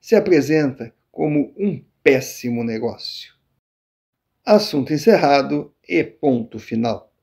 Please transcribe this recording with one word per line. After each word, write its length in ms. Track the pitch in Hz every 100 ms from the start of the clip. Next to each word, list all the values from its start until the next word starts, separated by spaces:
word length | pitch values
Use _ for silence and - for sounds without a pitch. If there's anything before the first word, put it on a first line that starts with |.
se 160 | - 214
apresenta 760 | 185 165 131 156 147 127 120 _ _
como 420 | - 151 147 139 -
um 240 | 202 143 _ _
péssimo 640 | 151 131 - - 123 120
negócio. 680 | 117 113 117 - - - - _ _ _ _ _ _ _ _ _ _ _
Assunto 480 | - 208 208 147 127
encerrado 800 | 151 226 185 147 143 139 147 147 _ -
e 140 | 170
ponto 560 | - _ 151 123 113 110
final. 540 | - 113 117 104 _ _